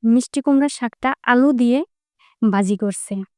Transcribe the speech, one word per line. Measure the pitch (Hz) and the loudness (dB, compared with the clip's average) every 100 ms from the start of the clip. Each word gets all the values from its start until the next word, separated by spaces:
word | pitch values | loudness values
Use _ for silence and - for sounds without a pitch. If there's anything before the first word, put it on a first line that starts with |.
মিষ্টি | 226 233 247 - | 2 0 0 -4
কুমড়ার | 277 277 285 | 0 0 0
শাকটা | - 240 _ 262 - | -4 -10 _ -6 -4
আলু | - 247 269 | 0 2 4
দিয়ে | 262 240 254 339 _ _ _ _ _ | 2 2 0 -2 _ _ _ _ _
ভাজি | 226 196 196 202 | 0 2 0 -2
করছে। | 208 190 - 196 190 | -4 -6 -10 -10 -12